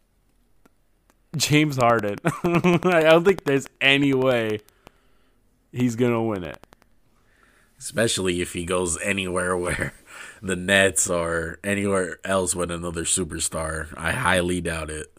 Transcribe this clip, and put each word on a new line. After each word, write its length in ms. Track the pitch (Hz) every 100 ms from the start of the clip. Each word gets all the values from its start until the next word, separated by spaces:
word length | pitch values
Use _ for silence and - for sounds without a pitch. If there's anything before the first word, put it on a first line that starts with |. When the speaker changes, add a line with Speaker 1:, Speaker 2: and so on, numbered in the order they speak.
| _ _ _ _ _ _ _ _ _ _ _ _ _ 151
Speaker 1:
James 400 | - 151 151 131
Harden. 400 | 120 117 104 101
<laughs> 40 |
I 800 | 170 - 175 170 175 175 185 175
don't 220 | 156 160
think 200 | 175 190
there's 220 | - 139 - -
any 320 | 135 139 143
way 480 | 131 131 123 110 107 - _ - _ _ _ _ _ _ _ _
he's 240 | 120 123 113
gonna 260 | 123 117
win 220 | 113 98
it. 140 | 82 - - - _ _ _ _ _ _ _ _ _ _
Speaker 2:
Especially 640 | - - 113 - 92 87
if 120 | 87
he 120 | 90
goes 360 | 85 90 90 82
anywhere 560 | 101 98 92 90 90 92
<laughs> 80 |
where 300 | 87 78 139 - - - - -
the 140 | 95 90
Nets 520 | 90 98 98 92 -
or 500 | 87 85 82 82 -
anywhere 540 | 98 101 101 98 90 80
else 300 | 101 95 90
with 160 | 90 85
another 340 | 85 87 85
superstar. 880 | 82 - 82 80 - 80 78 78 76 -
I 160 | 78
highly 480 | - 87 92 87 90
doubt 300 | 85 80 78
it. 220 | 76 -